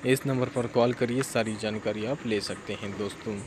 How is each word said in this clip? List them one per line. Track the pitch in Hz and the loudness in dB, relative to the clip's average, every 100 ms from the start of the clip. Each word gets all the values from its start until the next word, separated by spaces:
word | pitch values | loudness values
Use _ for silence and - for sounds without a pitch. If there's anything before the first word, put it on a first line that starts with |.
| 123 | 4
इस | 131 139 | 2 4
नंबर | 131 123 | 0 0
पर | 127 117 | 0 0
कॉल | 123 120 | 4 4
करिए, | 120 120 123 | 4 0 0
सारी | 135 120 110 107 | 0 0 0 0
जानकारी | 107 107 107 107 107 | -2 -2 -2 -2 -2
आप | 143 120 | -2 0
ले | 107 | 0
सकते | - 90 - | 0 -8 -6
हैं, | 101 101 98 | -6 -6 -4
दोस्तों। | 101 - - 104 | -4 -4 -6 -6